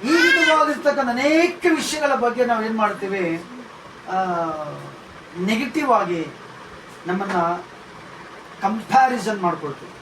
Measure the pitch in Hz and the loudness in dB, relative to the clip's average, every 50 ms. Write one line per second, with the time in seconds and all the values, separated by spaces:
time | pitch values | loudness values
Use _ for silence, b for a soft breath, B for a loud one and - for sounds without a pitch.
0 | 190 240 320 339 320 339 - 349 330 330 311 311 302 302 294 233 - 294 277 285 | 2 2 4 6 6 6 6 6 6 6 6 6 4 2 2 0 2 0 2 2
1 | 269 247 233 247 262 294 311 320 339 359 349 - - 349 320 294 233 - - 302 | 0 0 0 2 2 4 4 6 4 2 0 2 2 2 2 2 0 -2 -4 0
2 | 302 277 277 247 233 240 233 240 247 233 233 226 214 220 226 220 214 208 202 - | 2 2 2 2 2 0 2 2 2 2 2 0 0 -2 0 2 0 0 0 -2
3 | 202 190 196 196 185 170 165 165 175 180 247 254 247 - - - - - - - | -4 -4 -2 -2 0 -2 -2 -4 -6 -10 -14 -16 -16 -16 -18 -18 -18 -18 -18 -18
4 | - - 185 185 190 185 180 170 165 160 156 156 151 147 143 143 143 143 - - | -10 -4 -2 0 0 0 0 -2 -2 -2 -4 -6 -6 -8 -8 -10 -12 -14 -16 -16
5 | - - - - - - - 170 180 196 220 220 277 240 - 311 294 262 240 214 | -18 -18 -18 -18 -18 -14 -8 -4 0 0 0 0 0 -2 -2 -2 2 4 4 4
6 | 196 180 175 165 160 147 - - - - - - - - - - - - - - | 4 2 -2 -2 -4 -6 -8 -14 -16 -18 -16 -16 -16 -16 -18 -18 -18 -18 -18 -14
7 | - 165 180 190 196 196 190 180 170 170 175 180 - - - - - - - - | -6 -2 -2 -2 -2 0 0 0 2 2 0 -2 -6 -12 -16 -20 -18 -18 -18 -18
8 | - - - - - - - - - - - - - 196 214 226 - - - 196 | -18 -16 -16 -16 -16 -16 -18 -18 -18 -18 -16 -4 -2 -2 -2 -2 -4 4 6 6
9 | 196 254 247 233 190 208 214 202 185 180 165 160 151 147 135 - - 90 - - | 6 6 4 0 -2 -2 -2 0 0 0 -2 -2 -4 -8 -8 -10 -12 -16 -18 -18